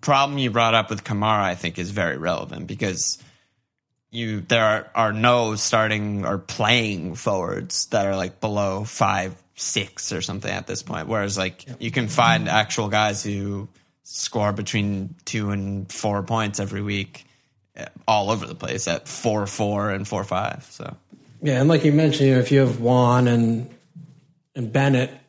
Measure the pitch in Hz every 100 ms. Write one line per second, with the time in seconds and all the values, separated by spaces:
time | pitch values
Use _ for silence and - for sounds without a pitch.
0 | - 139 139 143 127 110 113 113 107 104
1 | - 104 107 107 98 90 87 85 90 101
2 | 85 65 82 85 - 90 87 104 104 90
3 | - - - _ _ _ _ _ _ _
4 | _ 117 113 104 87 117 110 107 - -
5 | 110 107 120 123 113 107 - 113 110 107
6 | 104 104 95 98 - - 107 120 110 95
7 | 85 123 - 98 85 - - - - 113
8 | 98 95 92 - 110 104 101 95 107 -
9 | 101 98 95 - _ - - - 98 -
10 | - 90 - 101 - 98 - 95 - 85
11 | 78 110 101 101 95 - - 123 113 -
12 | 113 - 117 113 - 98 104 - 104 107
13 | 107 101 104 101 101 101 107 _ _ _
14 | - - - 117 104 104 104 110 101 98
15 | 98 - - 113 104 101 98 98 92 -
16 | 107 101 98 113 107 101 98 101 104 101
17 | 98 - - _ _ _ _ - - -
18 | - 107 98 110 65 - - - - 85
19 | - - 185 107 101 - 104 104 104 98
20 | 104 101 98 92 107 - - - - -
21 | _ - _ - 147 127 143 165 156 147
22 | 156 - 135 131 120 139 135 117 117 127
23 | 120 123 123 120 113 113 127 - _ -
24 | - - _ _ _ - 117 127 139 131
25 | 123 -